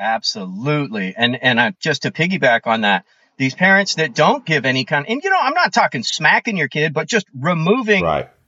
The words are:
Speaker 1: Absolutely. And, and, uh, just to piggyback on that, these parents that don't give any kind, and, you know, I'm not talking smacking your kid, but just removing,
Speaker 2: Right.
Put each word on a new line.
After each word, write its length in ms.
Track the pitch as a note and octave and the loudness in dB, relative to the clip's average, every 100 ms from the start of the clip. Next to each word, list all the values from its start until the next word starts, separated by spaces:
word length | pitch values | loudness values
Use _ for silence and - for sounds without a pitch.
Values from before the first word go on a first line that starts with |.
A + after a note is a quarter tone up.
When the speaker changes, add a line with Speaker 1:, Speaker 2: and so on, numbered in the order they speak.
Speaker 1:
Absolutely. 1120 | G#2 A2 - A2 F#2 F#2+ C#3 D3+ C#3 G#2+ F#2+ G#2+ | -4 -2 -4 -6 -10 -6 -2 -2 -2 -4 -6 -2
And, 260 | A#2+ A#2+ | -2 0
and, 180 | B2+ A#2+ | 0 2
uh, 120 | A2+ - | 0 -2
just 220 | D#3+ C#3 | -4 -2
to 100 | B2 | -4
piggyback 500 | - F3 F3+ C3+ A#2 A#2 | -2 -2 2 2 2 2
on 140 | A2+ | 0
that, 240 | G#2 F#2 - _ _ - | 2 0 -2 _ _ -4
these 180 | C3 - | -4 0
parents 400 | F#3 G3 F#3+ E3 | 4 4 2 -2
that 180 | D#3+ | -2
don't 320 | A#2+ D#3+ C4+ G3+ | 2 2 2 0
give 200 | D3+ B2+ | 0 0
any 180 | C3 | -2
kind, 220 | - D3 D3+ | -2 -4 -2
and, 160 | B3+ | -4
you 60 | F#4+ | 0
know, 100 | F#4+ | 0
I'm 120 | C4+ | 2
not 180 | E4+ E4+ | 0 2
talking 300 | - F3 - | 2 0 -2
smacking 540 | - - D#3 A3 A#3+ F#3+ | -6 0 2 2 0 -4
your 100 | C#3+ | -2
kid, 260 | D3+ D#3+ | -2 -2
but 140 | D3 D#3 | -2 -2
just 180 | G#3 - | -2 -4
removing, 680 | B2 D#3 E3+ E3 B3+ A3 G3 | -4 -2 0 2 2 2 0
Speaker 2:
Right. 260 | E2 D2+ - _ | 0 -2 -4 _